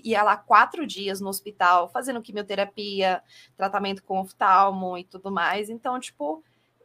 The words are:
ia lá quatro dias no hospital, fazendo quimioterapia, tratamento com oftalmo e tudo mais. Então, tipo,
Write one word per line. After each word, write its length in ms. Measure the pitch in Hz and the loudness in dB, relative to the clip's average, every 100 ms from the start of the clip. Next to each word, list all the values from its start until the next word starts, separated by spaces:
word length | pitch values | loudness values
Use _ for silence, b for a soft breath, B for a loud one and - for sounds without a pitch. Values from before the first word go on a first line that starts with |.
ia 180 | 220 208 | -2 2
lá 140 | 208 208 | 2 2
quatro 500 | - 214 269 349 262 | 6 6 6 2 -10
dias 360 | 190 196 190 | -8 -8 -6
no 80 | 196 | -6
hospital, 600 | 196 208 208 180 180 175 | -8 -8 0 4 4 2
fazendo 320 | 247 262 233 | -4 -6 -8
quimioterapia, 1040 | 220 202 202 196 196 214 208 196 190 180 _ b b - | -8 -10 -6 -4 -4 -6 -8 -2 0 -2 _ b b -6
tratamento 480 | 190 196 196 196 | -4 -2 -4 -6
com 160 | - 190 | -6 -6
oftalmo 800 | 190 - 208 185 196 190 185 180 | -6 0 4 6 4 2 -6 -8
e 80 | 180 | -12
tudo 260 | 185 196 | -14 -8
mais. 380 | 190 165 196 214 | -2 -2 -2 -6
Então, 280 | 226 262 254 | -8 -8 -8
tipo, 460 | 247 - 294 320 _ _ _ _ | -10 -10 -8 -8 _ _ _ _